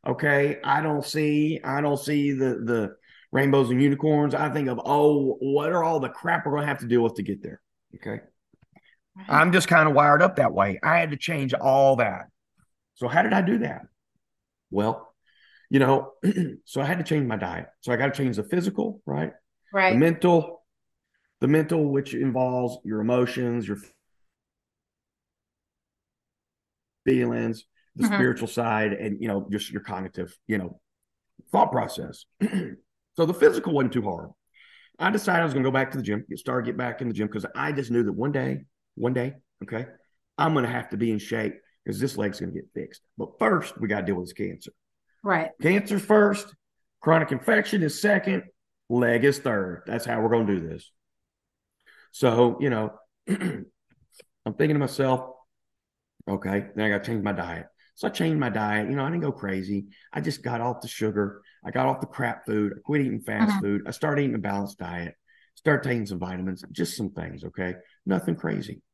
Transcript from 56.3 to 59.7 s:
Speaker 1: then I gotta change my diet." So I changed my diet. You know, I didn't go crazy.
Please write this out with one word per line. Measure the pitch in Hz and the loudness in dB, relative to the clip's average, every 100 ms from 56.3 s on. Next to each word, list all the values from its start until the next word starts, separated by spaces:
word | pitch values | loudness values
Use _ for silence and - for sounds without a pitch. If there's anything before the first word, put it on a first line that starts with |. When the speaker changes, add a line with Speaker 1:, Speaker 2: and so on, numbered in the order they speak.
| 98 95 101 98 | -6 -2 -4 -4
Speaker 1:
then | 107 107 | -4 -2
I | |
gotta | 101 | -2
change | 107 113 | -2 -4
my | 101 | -4
diet." | 92 85 82 - _ _ | -4 -6 -10 -14 _ _
So | _ - | _ -8
I | |
changed | - 165 151 | -2 -2 0
my | 127 | -2
diet. | 110 107 107 104 | -2 -2 -2 -2
You | 139 | -4
know, | |
I | 135 | -2
didn't | 170 | -2
go | 151 | -4
crazy. | - 101 95 95 | -6 -6 -6 -4